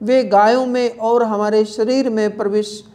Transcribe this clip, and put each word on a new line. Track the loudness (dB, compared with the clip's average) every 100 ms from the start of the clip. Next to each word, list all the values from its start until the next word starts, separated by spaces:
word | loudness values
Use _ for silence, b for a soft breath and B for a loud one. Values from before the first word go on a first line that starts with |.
वे | 0 2
गायों | 4 4 4 2 0
में | -2 -2 -2
और | 0 0
हमारे | 0 -2 0 0
शरीर | 0 -2 -2 0 0
में | -2 -2 -2
प्रवेश, | -4 -2 -4 -10 -20